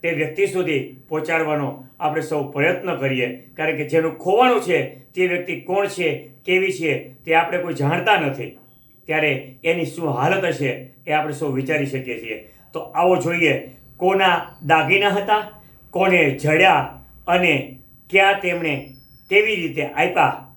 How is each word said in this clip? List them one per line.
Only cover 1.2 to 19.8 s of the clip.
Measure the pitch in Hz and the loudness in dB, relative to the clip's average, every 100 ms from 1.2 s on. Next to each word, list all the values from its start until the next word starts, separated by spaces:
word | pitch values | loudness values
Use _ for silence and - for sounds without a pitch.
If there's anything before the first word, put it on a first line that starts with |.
| 156 160 156 147 135 - - _ | -2 -2 0 0 -2 -6 -16 _
આપણે | 160 151 | -2 -2
સૌ | 156 151 | -2 -4
પ્રયત્ન | 135 139 156 175 185 156 | -4 0 0 0 -4 -4
કરીએ, | 135 131 120 - - - | -2 -2 -4 -6 -16 -6
કારણ | 156 143 | -4 -2
કે | 143 | 0
જેનું | 160 160 - | 2 0 -4
ખોવાણું | 180 208 254 226 | 0 4 4 4
છે | 170 160 127 - - - | 2 0 -2 -8 -14 -2
તે | 185 | 0
વ્યક્તિ | 175 175 160 | 0 -4 -8
કોણ | - 190 196 | -2 -2 -2
છે, | 180 165 131 - - - | -2 -2 -2 -10 -14 0
કેવી | 185 190 | 0 0
છે, | 139 160 120 - - - | -2 -2 -2 -6 -18 2
તે | 160 | 2
આપણે | 175 180 | 2 -2
કોઈ | 170 | -4
જાણતા | 143 143 175 220 196 | -2 0 0 2 2
નથી. | 147 135 107 - _ _ _ _ - | 2 -4 -10 -14 _ _ _ _ -4
ત્યારે | 156 151 135 - - | 0 0 -2 -6 -8
એની | 165 170 156 | -2 -2 -4
શું | - 160 | -4 -4
હાલત | 123 147 190 180 | 0 0 0 0
હશે | 147 139 - - _ - | -2 -4 -4 -12 _ -4
એ | |
આપણે | 151 151 | -2 -2
સૌ | 139 156 | -4 -4
વિચારી | 131 131 151 135 | -2 -2 -2 -2
શકીએ | 131 127 113 | -4 -6 -10
છીએ. | 113 107 - _ _ | -8 -12 -12 _ _
તો | 160 | -12
આવો | - 156 175 175 | -6 2 4 4
જોઈએ | 139 170 160 131 - - - - | 2 2 2 2 -4 -20 -20 -2
કોના | 180 196 190 170 - - 147 | 0 4 4 2 -2 -12 2
દાગીના | 160 143 196 202 | 2 4 2 2
હતા, | 190 196 214 - - - - - | 0 0 -2 -2 -16 -20 -20 -8
કોને | 180 190 180 147 | 0 2 4 4
જડ્યા | 131 147 156 190 143 131 - - - - | 2 0 4 6 4 0 -10 -20 -14 0
અને | 180 180 139 - - - _ _ | 2 2 0 -4 -14 -20 _ _
ક્યાં | 190 196 196 | 4 4 2
તેમણે | 180 175 160 135 - - _ - _ | -2 -2 -4 -4 -8 -20 _ -20 _
કેવી | 196 214 202 | 2 2 0
રીતે | 160 143 | -4 -4